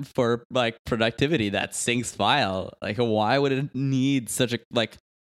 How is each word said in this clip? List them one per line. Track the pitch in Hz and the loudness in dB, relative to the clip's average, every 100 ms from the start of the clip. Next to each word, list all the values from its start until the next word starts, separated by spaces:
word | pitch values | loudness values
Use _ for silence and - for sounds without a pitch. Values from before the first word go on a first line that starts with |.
| 135 | -6
for, | - 120 117 - | 0 2 0 0
like, | 127 117 - - | 0 0 -2 -4
productivity | 113 113 - 139 165 104 | 0 0 2 0 2 0
that | 98 - | 0 -4
syncs | - - 120 117 - | -4 -2 -2 -2 0
file. | 101 143 104 95 - - | 2 2 2 -2 -6 -8
Like, | 98 110 | -6 -2
why | 117 107 107 135 | 0 2 2 2
would | 139 | 2
it | 135 143 | 0 -2
need | 127 135 131 131 139 110 | -4 -2 0 2 0 -2
such | - 123 | -2 -2
a, | 120 - | -2 -4
like, | 120 110 - _ _ | -2 -2 -6 _ _